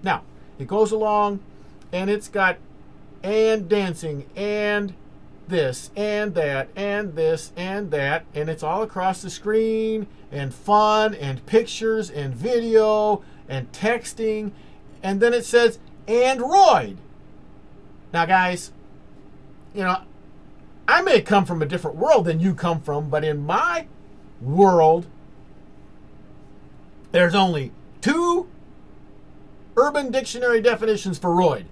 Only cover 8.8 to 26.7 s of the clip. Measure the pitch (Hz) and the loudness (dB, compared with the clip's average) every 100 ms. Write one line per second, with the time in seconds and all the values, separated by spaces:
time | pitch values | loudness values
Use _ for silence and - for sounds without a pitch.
8.8 | 220 190 185 180 190 - 208 220 226 220 | -4 -4 -4 -4 -10 -10 -2 0 0 -2
9.8 | 220 220 202 - - 143 135 - - 208 | -2 -4 -8 -16 -14 -10 -10 -8 2 4
10.8 | 214 214 214 208 139 131 - 226 226 - | 4 4 0 -2 -8 -8 0 0 0 -4
11.8 | 226 220 185 147 139 120 202 240 233 220 | -4 -2 -4 -8 -8 -6 -2 -2 2 2
12.8 | 214 214 214 202 - - - 135 120 - | 4 2 0 -2 -4 -20 -10 -10 -10 -6
13.8 | 214 240 - - 220 214 208 - - - | -4 -4 -6 -6 -4 -4 -6 -12 -20 -20
14.8 | - - 185 196 240 240 233 240 233 226 | -20 -12 -6 0 2 2 2 2 2 0
15.8 | - - - 233 254 262 254 381 370 202 | -18 -20 -2 2 2 2 2 6 8 6
16.8 | 110 - - - - - - - - - | 0 -12 -20 -20 -20 -20 -20 -20 -20 -20
17.8 | - - - 170 170 185 180 180 - - | -20 -20 -8 -4 2 2 2 -2 -10 -18
18.8 | - - - - - - - - - 208 | -20 -20 -20 -20 -20 -20 -20 -20 -14 -6
19.8 | 185 190 - - - - - - - - | -2 -2 -6 -20 -20 -20 -20 -20 -20 -10
20.8 | - 302 381 254 - 202 180 170 151 175 | 2 2 4 2 4 2 2 -2 -4 -4
21.8 | 226 160 254 277 175 160 190 175 175 165 | -6 -2 4 4 4 0 0 0 -2 -2
22.8 | - 147 147 151 156 147 147 196 339 339 | -4 -4 -2 -2 -2 -4 -2 0 0 -2
23.8 | 320 - - - - - 123 160 196 175 | -8 -20 -20 -20 -20 -12 -4 6 6 8
24.8 | 160 170 170 - - - - - - - | 6 4 -2 -16 -20 -20 -20 -20 -20 -20
25.8 | - - - - - - - - - | -20 -20 -20 -20 -20 -20 -20 -20 -20